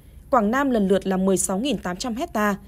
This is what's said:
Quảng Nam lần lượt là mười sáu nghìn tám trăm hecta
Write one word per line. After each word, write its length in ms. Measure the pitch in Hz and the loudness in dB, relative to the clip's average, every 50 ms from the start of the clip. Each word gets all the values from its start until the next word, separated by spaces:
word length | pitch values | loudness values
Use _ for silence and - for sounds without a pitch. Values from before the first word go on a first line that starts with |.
| - - - - - - | -20 -20 -20 -16 -6 0
Quảng 200 | - 247 208 208 | 2 2 2 2
Nam 200 | 233 269 285 277 | 0 0 0 2
lần 180 | 247 220 196 185 | 2 2 2 2
lượt 180 | 196 185 - | 2 2 2
là 100 | 190 190 | 0 0
mười 200 | 185 185 190 190 | 0 2 2 2
sáu 220 | 180 - - 190 190 | 2 0 -2 -2 -2
nghìn 200 | 247 294 226 180 | -2 -2 -2 -4
tám 180 | - 180 180 | -4 -6 -8
trăm 180 | 185 - 254 220 | -6 -6 -6 -4
hecta 420 | 240 330 339 - 220 208 208 196 196 - | -6 -6 -4 -2 0 0 0 0 -2 -6